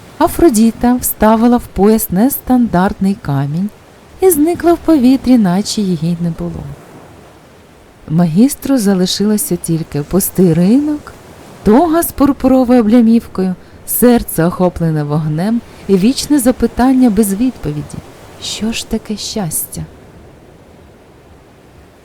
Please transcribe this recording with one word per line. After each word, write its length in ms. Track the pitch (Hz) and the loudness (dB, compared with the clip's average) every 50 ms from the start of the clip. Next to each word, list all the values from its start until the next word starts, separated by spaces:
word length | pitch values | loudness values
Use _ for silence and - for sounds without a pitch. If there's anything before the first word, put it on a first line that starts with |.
| - - - - | -20 -20 -4 -2
Афродіта 760 | 302 349 - - 349 330 233 208 226 226 214 - - 240 247 | -2 -2 0 2 2 2 4 4 2 2 0 0 0 0 0
вставила 600 | 254 - - - - 214 214 226 214 226 240 240 | 0 -2 -6 -4 0 2 2 4 4 4 2 2
в 100 | 233 - | 0 -2
пояс 440 | - - - 190 214 220 220 - - | -6 -4 2 2 4 4 2 0 -2
нестандартний 1080 | 175 185 226 277 - - - - 254 247 240 202 170 175 185 202 208 - 196 190 202 - - | -2 0 0 0 0 -4 -4 -2 0 0 0 0 0 0 0 0 -2 -2 -2 -2 -2 -4 -6
камінь 460 | - 139 135 143 143 151 170 196 208 - - - - - - - - - - | -4 -4 -4 -4 -4 -4 -4 -6 -6 -8 -12 -20 -20 -20 -20 -20 -20 -10 0
і 100 | 370 381 | 0 0
зникла 420 | 339 285 294 330 349 - - 339 339 | 2 2 0 -2 -2 0 2 0 0
в 60 | - | 2
повітрі, 600 | - 320 320 294 233 254 269 254 - 240 262 240 | 2 0 2 4 4 2 2 2 2 2 2 4
наче 440 | 208 180 175 196 208 - - 220 208 | 4 2 0 -2 -2 -4 -4 -4 -2
її 340 | 185 180 147 160 170 175 165 | -2 -2 -2 -2 -4 -4 -2
не 100 | 175 170 165 - | -4 -6 -6 -6
було. 240 | 175 170 165 160 151 143 139 - - - - - - - - - - - - - - - - - - - - _ _ _ _ - - - | -10 -10 -10 -10 -12 -14 -16 -18 -20 -20 -20 -20 -20 -20 -20 -20 -20 -20 -20 -20 -20 -20 -20 -20 -20 -20 -20 _ _ _ _ -20 -12 -4
Магістру 680 | 156 170 180 165 151 190 240 277 - - - 262 277 254 | 0 0 0 2 4 2 2 2 2 -4 -4 -2 -2 0
залишилося 800 | 202 202 196 180 180 185 - - 196 214 214 208 - - 175 | 0 0 0 0 0 -2 -2 -2 -2 -2 -2 -2 -2 -4 -6
тільки 460 | 170 - - 165 156 160 - - 143 147 | -6 -4 -4 -4 -4 -4 -6 -8 -8 -8
пустий 520 | - 165 185 - - - - 190 175 156 | -2 -2 -2 -2 -2 0 2 2 2 4
ринок, 580 | 170 175 190 233 277 294 302 302 294 - - - - - - - - - - - - - | 2 2 2 2 2 2 0 -4 -6 -8 -14 -20 -20 -20 -20 -20 -20 -20 -20 -20 -6 0
тога 400 | 196 214 269 349 330 311 339 330 | 2 4 4 4 4 2 0 -2
з 100 | - - | -4 -2
пурпуровою 680 | - 277 285 269 - - 254 262 262 254 226 254 247 | 0 0 0 0 0 0 2 2 2 2 4 4 2
облямівкою, 720 | 220 214 226 247 226 220 226 233 - - - - 185 185 180 - - - - - - | 4 4 4 4 4 4 2 2 0 -4 -8 -6 -4 -4 -4 -8 -12 -20 -20 -20 -14
серце, 580 | - - - 226 247 240 233 226 - - - 160 | -10 -4 2 4 4 4 4 0 -4 -2 -2 0
охоплене 600 | 175 - - 185 180 175 - 165 165 156 151 147 | 0 0 0 -2 -2 0 -2 -2 -2 -2 -2 -4
вогнем, 560 | 147 147 160 156 156 151 160 180 214 233 240 - - - - - - | -2 -4 -2 -2 -2 -4 -4 -2 -2 -4 -4 -6 -8 -20 -20 -2 0
і 80 | 196 | 0
вічне 420 | 185 185 240 269 - - - 294 294 | 2 2 2 0 0 -2 -2 0 0
запитання 720 | 214 247 240 - 233 226 - - 247 269 262 262 254 247 | 2 0 0 0 -2 -4 0 0 0 2 2 4 2 2
без 240 | 196 196 226 196 196 | 2 2 0 0 0
відповіді: 640 | 196 254 262 233 - - 151 151 147 143 - - - - - - - - - - - - | -2 -2 -4 -4 -6 -8 -8 -8 -8 -10 -10 -14 -16 -16 -18 -20 -20 -20 -20 -20 -16 -14
«Що 300 | - - - 208 226 226 | -12 -10 -6 -6 -6 -6
ж 160 | - - - | -6 -8 -6
таке 280 | 226 220 - - 214 | -6 -8 -6 -6 -10
щастя?» 680 | 202 - - - 214 190 160 - - - - - 165 156 - - - - - - - - - - - - - - - - - - - - - - - - _ - - - - - - - - - _ _ - - - - - _ _ _ | -10 -8 -10 -8 -6 -6 -6 -6 -8 -8 -10 -12 -14 -14 -14 -16 -20 -20 -20 -20 -20 -20 -20 -20 -20 -20 -20 -20 -20 -20 -20 -20 -20 -20 -20 -20 -20 -20 _ -20 -20 -20 -20 -20 -20 -20 -20 -20 _ _ -20 -20 -20 -20 -20 _ _ _